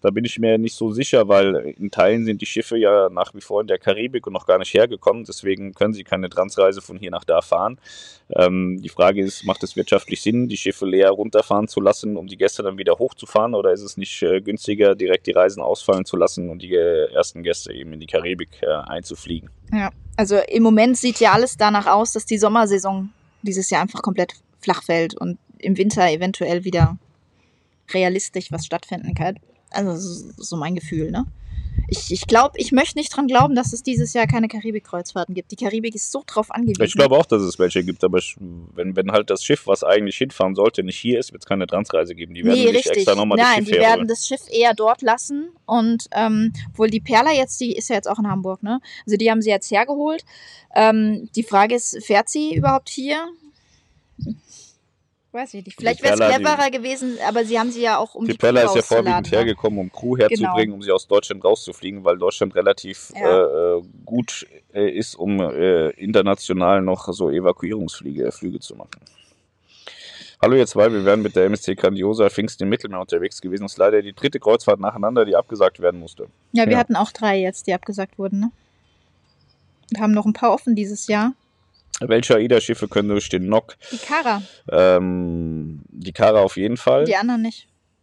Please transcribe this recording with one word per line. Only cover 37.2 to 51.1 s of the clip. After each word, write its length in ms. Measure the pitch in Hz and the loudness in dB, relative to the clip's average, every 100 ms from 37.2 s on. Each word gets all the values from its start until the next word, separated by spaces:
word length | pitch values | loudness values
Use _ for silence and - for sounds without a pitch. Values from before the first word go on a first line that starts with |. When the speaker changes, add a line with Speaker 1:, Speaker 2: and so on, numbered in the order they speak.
Speaker 1:
dass 160 | 165 110 | 4 2
es 180 | 95 - | 0 0
welche 240 | 90 95 | 0 2
gibt, 180 | 90 87 | -2 0
aber 160 | 92 90 | 0 0
ich, 180 | - - 90 85 85 | -2 -14 -16 -16 -18
wenn, 220 | - 90 92 | -8 -6 -4
wenn 160 | 95 | 0
halt 180 | 107 107 | 0 0
das 140 | 98 | -2
Schiff, 220 | - 143 - | 0 -2 2
was 180 | 98 | 0
eigentlich 340 | - 101 104 - | 4 2 2 -4
hinfahren 360 | 131 - 95 98 | -6 -2 -2 2
sollte, 260 | 107 - | 0 0
nicht 160 | 92 - | -6 -6
hier 200 | 120 120 | -2 -2
ist, 120 | - | -2
wird's 140 | 113 - | -12 -6
keine 200 | 98 90 | -4 -2
Transreise 500 | 90 104 - 85 85 | -4 -2 -2 -2 -6
geben. 180 | 85 | -14
Die 100 | 85 | -4
werden 140 | - 254 | 2 4
Speaker 2:
Nee, 80 | 233 | 4
Speaker 1:
sich 100 | - | 4
Speaker 2:
richtig. 200 | - 208 | 0 0
Speaker 1:
extra 180 | 190 | 2
nochmal 240 | - 208 208 | 2 2 4
die 60 | |
Speaker 2:
Nein, 160 | 240 220 | 4 2
die 60 | 208 | 2
Speaker 1:
Schiffe 120 | 214 | 4
Speaker 2:
werden 100 | 220 | 6
Speaker 1:
herholen. 180 | 226 226 | 4 2
Speaker 2:
das 180 | 233 - | -4 -4
Schiff 160 | 269 - | -8 -4
eher 240 | 233 240 | 2 2
dort 260 | 220 214 359 | 4 2 2
lassen 480 | 247 233 - 285 330 _ | 0 -2 -2 -8 -10 _
und, 440 | - 233 226 233 - | -2 0 2 0 -4
ähm, 400 | - 220 214 220 - - | -4 0 0 0 -2 -14
wohl 160 | - 220 | 0 0
die 100 | 214 | 0
Perla 320 | - - 277 | 2 2 4
jetzt, 260 | 302 262 - | 2 0 -4
die 140 | 247 | -6
ist 140 | 220 - | -6 -4
ja 60 | |
jetzt 160 | 220 - | -4 -2
auch 80 | 208 | -4
in 100 | 208 | -2
Hamburg, 340 | 190 185 185 | -2 -6 -8
ne? 180 | 208 247 - - - | -4 -6 -6 -18 -2
Also 100 | 208 | 2
die 140 | 220 | 4
haben 100 | 220 | 2
sie 100 | 214 | 2
jetzt 200 | 196 - | 0 0
hergeholt. 540 | 208 247 285 294 320 - - - - _ | -2 0 -2 -2 -4 -10 -20 -20 -20 _
Ähm, 560 | - 220 220 214 | 4 4 4 0